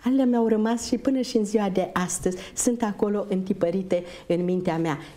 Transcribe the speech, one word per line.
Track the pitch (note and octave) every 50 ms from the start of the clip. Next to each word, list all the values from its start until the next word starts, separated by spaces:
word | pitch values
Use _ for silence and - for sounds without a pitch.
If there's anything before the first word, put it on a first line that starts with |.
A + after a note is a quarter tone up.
| -
Alea | A#3+ C4 C4+ C4
mi-au | B3 A#3+ A#3+ A3+
rămas | A3+ A3+ G#3+ G#3+ A3 A#3 A#3 -
și | - -
până | A3+ - C#4 C4+ C4
și | B3 B3 -
în | A#3 G#3+
ziua | F#3+ G3+ A3 G#3 G3
de | F#3 F#3+ F3+ - -
astăzi | F3+ F3+ E3+ - - - F#3 F#3 F#3 - - -
sunt | - - B3+ A#3+ A#3 A#3+
acolo | G#3 G3 - - G#3 G#3 G#3 G3+ -
întipărite | G3 F#3 F#3 F#3+ G#3 F#3 F3 E3+ E3+ G3 F#3 F#3 F3+ F3 F3 - - - -
în | - F3 E3+ F3+
mintea | F3+ F#3 F#3 F3+ F3+ D#3+
mea. | E3 E3 E3 D3 C#3+ - - -